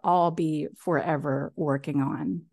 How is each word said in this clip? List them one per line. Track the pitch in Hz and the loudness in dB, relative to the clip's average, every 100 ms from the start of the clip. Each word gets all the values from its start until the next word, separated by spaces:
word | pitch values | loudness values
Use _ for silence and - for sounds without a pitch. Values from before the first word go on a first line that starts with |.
all | - 180 170 | 2 4 4
be | 165 160 151 151 - | 2 0 -2 -4 -6
forever | 180 165 - 147 143 135 143 - | 0 0 2 0 0 -2 -2 -4
working | 147 139 151 143 | -2 -2 -2 -2
on. | 135 - 156 170 - | 0 -2 -4 -6 -8